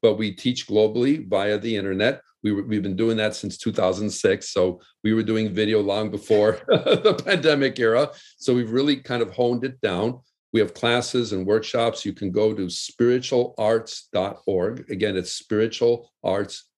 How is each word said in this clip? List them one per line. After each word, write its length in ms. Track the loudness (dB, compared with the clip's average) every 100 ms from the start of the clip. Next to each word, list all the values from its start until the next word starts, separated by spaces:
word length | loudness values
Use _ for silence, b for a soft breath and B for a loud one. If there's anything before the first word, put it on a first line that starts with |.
but 120 | 2
we 180 | 2 -2
teach 340 | -2 -4 -4 0
globally 640 | 2 2 2 0 0 0
via 300 | 0 0 -2
the 180 | -2 -4
internet. 460 | -2 0 0 -2 b _
We 120 | -2
were, 100 | -2
we've 180 | -2 -2
been 140 | -2 -2
doing 220 | 0 0
that 180 | -2 -4
since 220 | -10 -6
two 160 | -4
thousand 380 | 0 0 0 -4
six, 420 | 0 0 0 -2
so 260 | 0 0 -2 b _
we 80 | 0
were 120 | 0
doing 300 | 0 0 -2
video 280 | 0 2 2
long 280 | 2 -2 -2
before 500 | -6 2 4 4 2
<laughs> 40 | 2
the 520 | 2 4 2 2 0 0
pandemic 520 | 2 4 4 0 2
era. 340 | 2 4 0 B B _
So 180 | 0 0
we've 160 | 2
really 240 | 0 0 0
kind 260 | -2 -2
of 120 | -2
honed 320 | 0 0 0 -4
it 160 | -4
down. 400 | -2 0 -2 -4 _ _ _
We 80 | 0
have 120 | 0
classes 600 | 0 0 0 0 -2 -2
and 120 | -4 0
workshops. 600 | 0 0 0 0 -2 -8
You 80 |
can 180 | -6 -4
go 220 | 0 0
to 160 | 0 -6
spiritual 840 | -8 -12 0 2 2 0 0 0 0
arts 500 | 2 0 -2 -16 _
dot 260 | -4 -2 -4 -2
org. 420 | 0 0 -4 -10
Again, 280 | -2 -2 -2
it's 160 | -6
Spiritual 760 | -10 -2 0 0 0 0 0 -4 _
Arts 460 | -4 -2 -4 -10 _